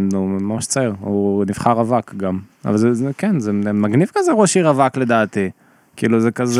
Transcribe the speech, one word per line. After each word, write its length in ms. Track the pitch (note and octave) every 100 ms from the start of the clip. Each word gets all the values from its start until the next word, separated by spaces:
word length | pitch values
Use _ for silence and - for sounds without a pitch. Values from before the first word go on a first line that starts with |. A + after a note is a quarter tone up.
| G2
הוא 140 | G2 F#2+
ממש 360 | G2 G2+ A2 -
צעיר, 260 | C#3 B2 G2+
הוא 460 | G2+ G2+ G2+ G2+ G2
נבחר 240 | G2+ A#2+
רווק 420 | A#2 A2+ A#2+ - G#2
גם. 220 | F#2+ F#2 G2+ _ A#2
אבל 120 | G#2+
זה, 160 | A#2
זה, 180 | A#2 C3+ C3+
כן, 220 | G#3 F3
זה 120 | G#2
מגניב 560 | G2+ G#2 G#2 G#2+ A#2+ F#3
כזה 180 | G#4 F4+
ראש 260 | A3+ G3 F#3+
עיר 100 | D#3+
רווק 280 | C3+ C3 C3
לדעתי. 520 | B2 A#2 G#2 G#2 F#2+ - _ _ _ -
כאילו, 220 | A#2 A2+
זה 120 | A2+
כזה 220 | A2+ B2 A#2+